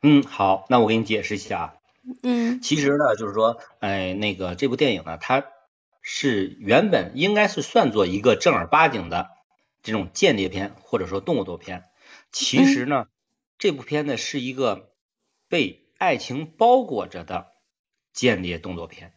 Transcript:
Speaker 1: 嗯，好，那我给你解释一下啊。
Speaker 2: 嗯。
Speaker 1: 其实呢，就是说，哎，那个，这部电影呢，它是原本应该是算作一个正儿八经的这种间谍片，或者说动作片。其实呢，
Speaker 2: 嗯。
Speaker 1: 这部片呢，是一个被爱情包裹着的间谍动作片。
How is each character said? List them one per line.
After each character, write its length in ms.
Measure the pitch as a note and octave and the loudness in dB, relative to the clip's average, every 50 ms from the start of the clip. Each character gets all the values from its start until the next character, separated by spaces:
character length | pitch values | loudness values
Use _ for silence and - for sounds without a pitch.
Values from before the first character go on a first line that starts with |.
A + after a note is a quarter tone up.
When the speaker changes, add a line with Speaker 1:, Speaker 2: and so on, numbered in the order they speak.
| - | 8
Speaker 1:
嗯， 200 | C#3+ D3+ C#3+ C3+ | 8 8 8 6
好， 440 | - - - G2+ F#2+ F#2+ F#2+ - - | 4 -2 0 2 2 2 0 0 2
那 100 | B2+ B2 | 4 4
我 80 | A#2 | 6
给 100 | G#2 A2 | 6 4
你 60 | A2+ A2 | 2 0
解 180 | G2+ A2 G#2+ G2 | 0 -2 -4 -2
释 100 | - G#2+ | -4 -6
一 40 | G2 | -6
下 200 | - - G#2 F2 | -6 -6 -6 -6
啊。 160 | E2 E2+ - _ _ _ _ _ _ B3+ B3+ _ - | -6 -8 -12 _ _ _ _ _ _ -18 -16 _ -4
Speaker 2:
嗯。 380 | B3 B3 A#3+ A#3 A#3 B3 B3+ B3 | -2 -2 0 0 -2 -2 -4 -2
Speaker 1:
其 140 | - - | -2 -2
实 140 | D#3 C#3+ C#3 C#3+ | 0 2 2 2
呢， 200 | C#3+ D3 C3 A2 G#2 | 2 2 2 0 0
就 80 | A2+ | -4
是 80 | G#2 G2 | -6 -2
说， 240 | G#2+ A2 A2+ A#2+ A#2 - - _ _ | 2 2 2 2 -2 -12 -20 _ _
哎， 340 | - G2+ G2 G2 F#2 F#2 F#2 | -4 -4 -2 -2 -2 -4 -4
那 220 | G2 G#2+ G#2 G2 | -2 -2 -2 -2
个， 180 | F2+ F#2+ F2+ F2+ | -2 -6 -6 -4
这 140 | F2+ - C3+ | -2 -2 -2
部 80 | A#2 | 0
电 180 | B2+ D3+ C3+ A2 | 0 0 0 0
影 80 | F2+ E2 | -2 -6
呢， 140 | E2 D#2+ D#2+ | -10 -12 -12
它 240 | - - B2+ C3+ C#3 - - _ _ _ _ _ _ _ _ _ | -4 -2 -2 -2 -2 -4 -16 _ _ _ _ _ _ _ _ _
是 560 | _ - - - - C#3+ A#2+ G#2 F#2+ F#2+ - - | _ -12 -10 -4 -2 0 0 0 -2 -4 -8 -10
原 300 | A2 F#2+ A2+ C#3+ G3+ G#3+ F3 | -2 2 4 4 4 4 2
本 200 | D3 A2 F2+ - | 0 0 -2 -4
应 180 | B2+ D#3+ F#3+ G#3 | -2 -2 0 2
该 140 | G#3 G#3+ F#3+ | 2 2 0
是 120 | - - | 0 -4
算 300 | D3 - - A#3+ G3+ C3+ | -8 0 2 2 2 2
作 160 | G2+ G#2 G2 | 2 0 0
一 140 | F2 F2+ G2+ | 0 0 0
个 160 | G#2+ B2+ A2+ | 2 2 2
正 180 | - - F3 D3 | 4 4 2 2
儿 140 | G2+ F2 E2+ | 2 0 0
八 180 | - D3+ D#3+ D#3 | 2 4 4 4
经 220 | C3 G#2+ E2+ E2+ | 2 -2 -8 -6
的 200 | E2+ E2+ E2 - - _ _ _ _ _ _ _ _ _ _ | -6 -6 -6 -8 -12 _ _ _ _ _ _ _ _ _ _
这 100 | - A2 | -6 -4
种 160 | G#2+ F#2 F2 _ | -4 -4 -6 _
间 220 | - - F#3 C#3 | 2 2 2 4
谍 120 | G2+ F#2+ F#2 | 2 -2 -4
片， 280 | F2+ F#2+ F#2+ G2+ - - _ | -4 -6 -8 -8 -10 -16 _
或 180 | _ - A2 | _ -4 -4
者 60 | F#2 F2 | -4 -4
说 120 | F#2 G2 | -6 -8
动 240 | - - E3+ B2 F#2+ | -4 -2 -2 -2 -2
作 140 | F2+ F2 E2 | -4 -10 -14
片。 280 | - - F#2 F2+ - _ _ _ _ - - - _ _ | -12 -14 -14 -14 -16 _ _ _ _ -20 -20 -20 _ _
其 340 | - - - - - - C4+ | -8 -6 -4 -2 4 4 6
实 220 | C4+ C#4 C4 - | 6 4 2 0
呢， 200 | C#3+ D3 C3 A#2 _ | -2 -2 -2 -2 _
Speaker 2:
嗯。 0 | _ _ _ _ _ _ _ _ _ _ | _ _ _ _ _ _ _ _ _ _
Speaker 1:
这 140 | - G#3 D#3 | -2 -2 -2
部 100 | C3+ A#2+ | -2 -8
片 240 | - D3+ D3 D3+ | -6 -4 -4 -2
呢， 100 | D3 C3 | -2 -4
是 240 | A2 - - - C#3+ | -6 -6 -6 -6 -6
一 140 | B2 B2+ B2 | -6 -6 -4
个 340 | C3 C3+ A#2 G2+ F2+ - _ _ _ _ _ _ _ _ _ _ _ _ _ | -2 -2 -2 -2 -2 -8 _ _ _ _ _ _ _ _ _ _ _ _ _
被 340 | - F3 C3+ F#2 - _ _ _ _ _ | 0 0 0 0 -4 _ _ _ _ _
爱 180 | F#3 F#3 D3 | 0 0 0
情 300 | B2+ - - B2 C#3 D#3 D#3 _ | -2 -4 -8 -8 -8 -8 -10 _
包 260 | _ A3 A#3 B3 C4 B3 | _ 4 6 6 4 4
裹 240 | - C#3 G#2+ F2+ | 0 -6 -6 -6
着 160 | F2 - F2+ E2+ | -8 -10 -14 -12
的 240 | - F#2 F2+ - _ _ _ _ _ _ _ _ _ _ _ _ _ _ | -8 -10 -10 -10 _ _ _ _ _ _ _ _ _ _ _ _ _ _
间 260 | - - B2 A2 F#2+ | 0 0 0 0 0
谍 180 | F#2 F2+ F2 E2 | -2 -6 -8 -8
动 180 | D#2+ F#2 F2 | -8 -10 -10
作 100 | E2+ E2 | -10 -12
片。 260 | E2 - - F2 F2+ _ | -14 -16 -20 -20 -20 _